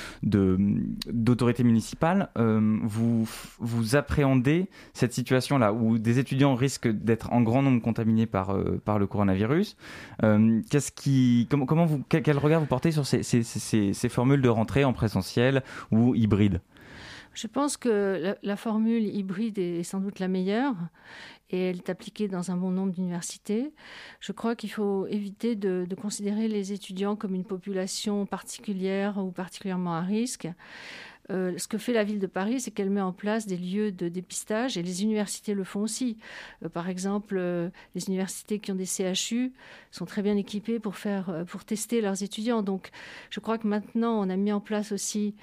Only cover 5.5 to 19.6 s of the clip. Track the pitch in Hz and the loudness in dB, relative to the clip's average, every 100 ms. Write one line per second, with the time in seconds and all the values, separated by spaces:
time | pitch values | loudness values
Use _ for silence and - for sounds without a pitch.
5.5 | 139 107 113 113 117 110 120 135 135 143 | 4 4 4 2 4 4 2 2 4 4
6.5 | 123 135 - 120 104 107 113 95 120 113 | 4 0 0 0 2 2 0 2 2 4
7.5 | 123 139 123 117 110 110 110 110 95 95 | 4 4 4 2 0 2 4 2 0 0
8.5 | 98 87 90 - 104 98 101 98 95 107 | 0 0 -2 0 0 2 2 2 4 2
9.5 | 160 214 - - - - - 107 107 110 | 2 0 -6 -18 -18 -14 0 4 6 6
10.5 | 113 - 143 - - 143 135 127 120 117 | 4 2 0 0 -6 2 4 6 4 4
11.5 | 143 131 160 170 147 - 160 147 139 147 | 0 2 2 4 0 2 2 4 2 4
12.5 | 160 147 127 170 156 135 117 98 123 117 | 4 2 2 2 0 0 0 4 2 2
13.5 | 107 - 110 101 101 120 - 123 143 127 | -6 0 2 2 0 -2 2 4 6 6
14.5 | 113 107 135 139 113 110 95 - - 123 | 4 2 2 2 2 0 0 0 2 4
15.5 | 135 - - - 110 120 117 107 101 107 | 2 -2 -14 0 4 4 4 4 6 4
16.5 | 87 - - - - - - - - 220 | 2 -4 -20 -20 -20 -18 -18 -18 -12 -6
17.5 | 262 285 - 247 208 202 185 170 202 196 | -2 -2 0 0 2 0 0 -2 -4 -6
18.5 | 202 233 214 220 233 208 208 190 185 226 | -4 -2 0 2 2 0 -2 -4 -4 -4
19.5 | 202 | -2